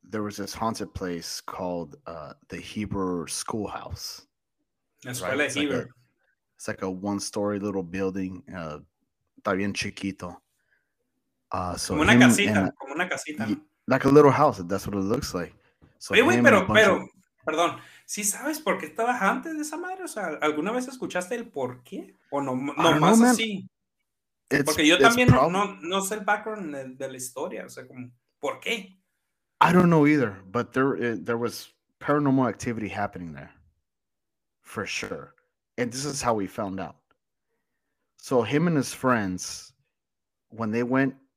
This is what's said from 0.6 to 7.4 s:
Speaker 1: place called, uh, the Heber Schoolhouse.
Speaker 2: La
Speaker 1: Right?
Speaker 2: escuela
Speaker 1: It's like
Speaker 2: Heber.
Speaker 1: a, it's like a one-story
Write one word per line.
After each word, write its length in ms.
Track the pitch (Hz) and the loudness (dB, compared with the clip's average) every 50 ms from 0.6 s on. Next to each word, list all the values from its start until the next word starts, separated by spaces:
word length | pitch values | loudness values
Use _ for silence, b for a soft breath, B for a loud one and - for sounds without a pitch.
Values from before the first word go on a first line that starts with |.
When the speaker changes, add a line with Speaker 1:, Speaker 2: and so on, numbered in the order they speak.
| 113 113 113 - 104 - _ | -4 -4 -2 -4 -8 -10 _
Speaker 1:
place 480 | - 95 90 87 85 82 - - - | -10 -8 -6 -6 -6 -8 -10 -12 -12
called, 560 | - - - - 98 90 90 87 85 78 71 - _ | -12 -12 -10 -8 -6 -6 -6 -6 -8 -10 -14 -20 _
uh, 280 | - 82 82 76 73 - _ _ _ | -16 -14 -14 -14 -16 -18 _ _ _
the 80 | - 85 | -14 -14
Heber 680 | - - - 107 107 98 - 98 95 92 90 87 80 71 | -14 -12 -8 -8 -6 -6 -4 -4 -4 -2 -2 -4 -6 -6
Schoolhouse. 960 | - - - - - 113 104 95 - - - - 87 - - - - - - _ _ _ _ _ _ _ _ _ _ _ _ _ _ _ - | -8 -8 -6 -6 -6 -6 -6 -6 -8 -10 -12 -12 -12 -12 -12 -14 -14 -16 -20 _ _ _ _ _ _ _ _ _ _ _ _ _ _ _ -14
Speaker 2:
La 80 | 127 | -12
Speaker 1:
Right? 40 | 120 - | -10 -8
Speaker 2:
escuela 280 | 92 90 98 139 147 | -6 -4 -2 -2 -2
Speaker 1:
It's 100 | 135 135 | -2 -2
like 120 | 139 147 147 | -4 -4 -2
Speaker 2:
Heber. 140 | 135 123 | -2 -4
Speaker 1:
a, 60 | 117 - - _ _ _ _ _ _ _ _ _ _ _ _ | -6 -8 -14 _ _ _ _ _ _ _ _ _ _ _ _
it's 120 | _ - - | _ -10 -10
like 140 | 107 - - | -8 -6 -6
a 60 | 95 | -6
one-story 680 | 95 92 92 101 101 101 98 - - 107 | -6 -6 -4 -4 -4 -4 -6 -6 -6 -4